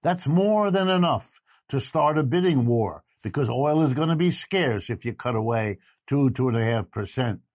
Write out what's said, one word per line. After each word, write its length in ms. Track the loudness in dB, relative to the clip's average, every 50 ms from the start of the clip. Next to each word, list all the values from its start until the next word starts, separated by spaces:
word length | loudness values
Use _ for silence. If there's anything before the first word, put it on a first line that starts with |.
| _
That's 240 | -2 -4 -2 -2
more 420 | 0 0 2 2 2 2 2 2 2
than 180 | 2 0 2
enough 540 | 2 2 2 2 2 0 -2 -4 -10 _ _ _ _ _ _ _ _
to 100 | -4 -4
start 400 | -4 -2 -2 2 2 2 2 2
a 40 | 0
bidding 440 | 2 0 2 2 2 2 2 2
war 360 | 2 2 0 0 -2 -6 -10 _ _ _ _ _
because 260 | -6 -4 -2 -2 -2
oil 320 | 0 0 0 2 2 2
is 140 | 2 2 2
gonna 200 | 0 0 0 0
be 140 | 2 2 0
scarce 640 | 0 -2 -8 -4 -2 -2 0 0 -2 -2 -4 -6
if 140 | -8 -6 -6
you 100 | -8 -8
cut 200 | -6 -6 -4 -2
away 440 | -2 -2 0 -2 -2 -2 -2 -6 -8 _ _ _ _ _
two, 240 | -4 0 2 2 2
two 180 | 2 0 -2
and 100 | 0 0
a 60 | 0 0
half 280 | 2 0 0 -2 -4
percent 500 | -8 -8 -8 -6 -4 -2 -2 -2 -2 -6 _ _